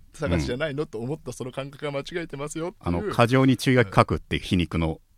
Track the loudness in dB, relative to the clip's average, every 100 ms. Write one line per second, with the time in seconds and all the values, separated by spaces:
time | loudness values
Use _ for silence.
0 | -20 -8 -2 -2 -2 -4 -4 -4 -6 -6
1 | -6 -8 -10 -10 -10 -8 -10 -8 -6 -6
2 | -6 -8 -8 -8 -8 -6 -8 -8 -4 -2
3 | -2 2 4 6 4 4 4 4 4 4
4 | 4 2 -2 -4 2 2 2 0 0 -2
5 | _